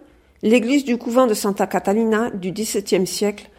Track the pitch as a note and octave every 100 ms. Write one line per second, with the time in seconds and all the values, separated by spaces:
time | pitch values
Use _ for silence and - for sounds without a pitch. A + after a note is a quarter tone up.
0 | - _ _ _ G#3+ A#3 A3 C#4+ C4+ A#3+
1 | - A#3 B3+ G#3 G#3 G3 G3 G3 G3 G3+
2 | A3+ G#3+ A#3 G3+ F3+ F3 A3 G3+ G3 F3+
3 | F3+ - G3+ G#3 -